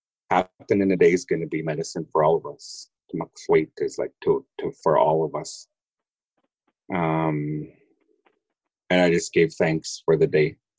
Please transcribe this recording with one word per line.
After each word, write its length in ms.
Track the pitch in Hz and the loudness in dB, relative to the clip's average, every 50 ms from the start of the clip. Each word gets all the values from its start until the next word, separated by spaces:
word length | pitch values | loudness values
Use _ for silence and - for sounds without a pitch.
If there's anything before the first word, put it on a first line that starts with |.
| _ _ _ _ _ - | _ _ _ _ _ 0
happen 500 | 92 90 92 - _ _ - - 110 101 | 0 0 0 -2 _ _ -4 -2 0 2
in 60 | 98 95 | 2 2
the 100 | 92 85 | 2 4
day 160 | 90 85 90 | 4 4 4
is 120 | 90 - | 2 -2
gonna 200 | - 90 80 82 | -2 -4 -4 -4
be 160 | 78 80 78 | -6 -6 -6
medicine 460 | 78 80 76 76 82 - - 90 78 - | -4 -4 -6 -6 -8 -8 -8 -10 -10 -4
for 120 | - 80 76 | 0 2 2
all 120 | - 82 | 2 2
of 120 | 78 73 73 | 0 -2 -6
us. 420 | 71 - - - - - - _ _ _ _ - - | -16 -16 -18 -18 -18 -18 -20 _ _ _ _ -12 -10
Tamak 240 | 82 - - _ - | -10 -10 -10 _ -16
sweet 320 | - - 85 80 78 - _ - | -2 2 2 2 2 0 _ -8
is 220 | - 80 - - | -8 -6 -6 -6
like 140 | 62 64 _ _ - | -8 -8 _ _ -2
to, 200 | - 76 - - _ _ - | -2 -2 -2 -2 _ _ -10
to, 100 | - 85 - _ | -10 -10 -8 _
for 160 | - 82 76 - | 0 0 2 2
all 260 | - 76 78 80 80 | 2 2 2 0 -2
of 120 | 73 135 | -2 -6
us. 320 | 76 - - - - - _ _ _ _ _ _ _ _ _ _ _ _ _ _ _ _ _ _ _ _ _ _ _ _ - | -8 -10 -10 -16 -18 -20 _ _ _ _ _ _ _ _ _ _ _ _ _ _ _ _ _ _ _ _ _ _ _ _ -6
Um, 800 | - 87 82 80 80 80 80 78 78 76 73 76 76 76 76 76 - _ _ _ _ _ _ _ _ _ _ _ _ _ _ _ _ _ _ _ _ _ _ - | -4 -2 0 0 0 0 0 -2 -2 -2 -4 -4 -6 -8 -8 -12 -16 _ _ _ _ _ _ _ _ _ _ _ _ _ _ _ _ _ _ _ _ _ _ 0
and 100 | 90 90 | 2 4
I 100 | 90 87 | 4 4
just 220 | 85 87 - - - | 4 2 0 0 2
gave 200 | - 85 78 - | 2 2 2 2
thanks 480 | - 90 82 80 80 - - - - - | 0 0 0 0 -2 -4 -8 -14 -8 0
for 140 | - 80 76 | 2 2 4
the 80 | 80 | 2
day 320 | 76 - 78 76 78 - _ _ _ _ | 2 2 2 0 0 -2 _ _ _ _